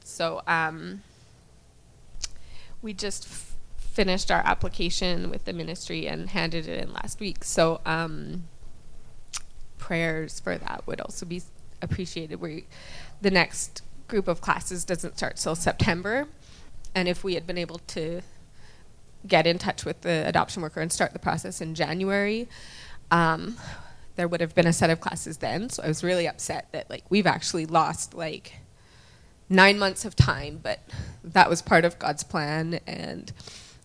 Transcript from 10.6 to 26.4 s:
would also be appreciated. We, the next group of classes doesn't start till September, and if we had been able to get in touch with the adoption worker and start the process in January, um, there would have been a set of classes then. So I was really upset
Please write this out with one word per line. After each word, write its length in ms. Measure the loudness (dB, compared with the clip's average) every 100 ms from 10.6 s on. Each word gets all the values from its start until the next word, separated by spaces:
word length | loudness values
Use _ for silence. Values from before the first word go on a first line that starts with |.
| -4 -6 -6
would 160 | -6
also 240 | -6 -8 -8
be 160 | -8 -10 -14 -14 -10
appreciated. 580 | -4 -4 -4 -8 -8 -8
We, 280 | -8 -10 -14 -16 -12 -12 -12 0
the 100 | 6
next 500 | 6 6 2 -6 -8 -10 -10 -2
group 200 | 0 2
of 140 | 0
classes 440 | 2 0 0 -6 -4
doesn't 320 | -4 -4 -4
start 200 | -6 -2
till 180 | -2 0
September, 720 | 0 2 2 2 0 -2 -2 -10 -20 -18 -14 -10 -4
and 140 | 0 0
if 160 | 0
we 100 | -2
had 140 | -4 -4
been 100 | -6
able 220 | -6 -8
to 420 | -10 -6 -4 -6 -10 -16 -18 -18 -18 -18 -20 -20 -20 -18 4
get 180 | 6 6
in 100 | 4
touch 280 | 0 -4 -6
with 160 | -4
the 260 | 0 2 4
adoption 340 | 2 2 -2
worker 200 | -6 -4
and 100 | -4
start 220 | 0 0
the 60 | 0
process 420 | -2 -2 -4 -8
in 140 | -6 -2
January, 720 | -2 0 0 2 2 -2 -6 -12 -16 -16 -14 -14 4
um, 460 | 6 6 2 -2 -8 -10 -12 -14 -14 -12 -4
there 120 | -2
would 140 | 0
have 140 | 2 6
been 120 | 6
a 60 |
set 160 | 8 6
of 100 | 4
classes 380 | 0 -4 -8 -6
then. 320 | -4 -4 -4
So 140 | -4
I 40 | -2
was 160 | 0
really 240 | 2 2 0
upset 400 | -4